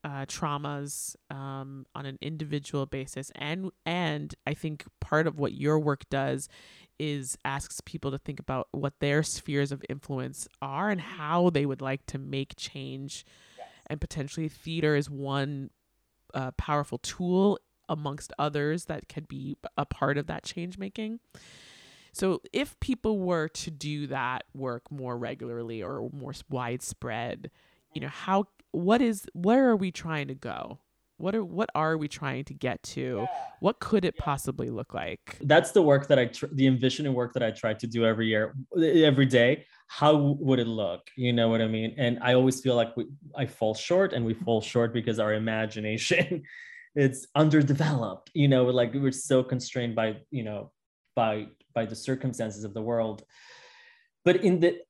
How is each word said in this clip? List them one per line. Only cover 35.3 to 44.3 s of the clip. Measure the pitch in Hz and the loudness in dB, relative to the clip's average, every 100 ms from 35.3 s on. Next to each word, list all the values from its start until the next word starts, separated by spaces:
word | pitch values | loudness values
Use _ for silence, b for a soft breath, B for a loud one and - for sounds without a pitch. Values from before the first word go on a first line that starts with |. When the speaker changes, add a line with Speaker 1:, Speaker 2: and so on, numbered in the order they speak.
| - | -8
Speaker 2:
That's | 139 151 175 | 6 6 8
the | 208 | 6
work | 156 139 - | 8 6 6
that | 139 | 6
I, | 123 | 4
tr-, | - 143 | -2 -6
the | 139 135 | 4 6
envisioning | 127 131 127 147 | 6 2 2 -2
work | 123 120 | 0 -2
that | 131 | 0
I | 113 | -2
try | 107 113 | 0 -2
to | 107 117 | -2 -2
do | 117 | 2
every | 113 110 113 | 4 4 2
year, | 107 107 135 - 180 | 2 0 -4 -4 2
every | 160 165 156 131 135 | 6 8 8 8 6
day. | 127 120 147 b b b | 8 6 4 b b b
How | - 151 | 2 6
w-, | 151 143 143 | 6 4 2
would | 131 127 | 4 4
it | 117 | 2
look? | 110 98 92 - - | 0 -2 -4 -12 -2
You | 123 | 2
know | 120 113 | 4 4
what | 113 | 4
I | 110 | 2
mean? | 110 113 - | 0 -4 0
And | 120 120 | 0 2
I | 123 | 4
always | 127 131 131 | 6 6 2
feel | 131 | 2
like | 120 113 - | 2 2 -2
we, | - 143 151 | -8 -10 -16
I | 147 123 | -6 -6
fall | - 110 | -2 -2
short, | 107 - 180 190 | -2 0 2 2
and | 123 | 2
we | 113 | -2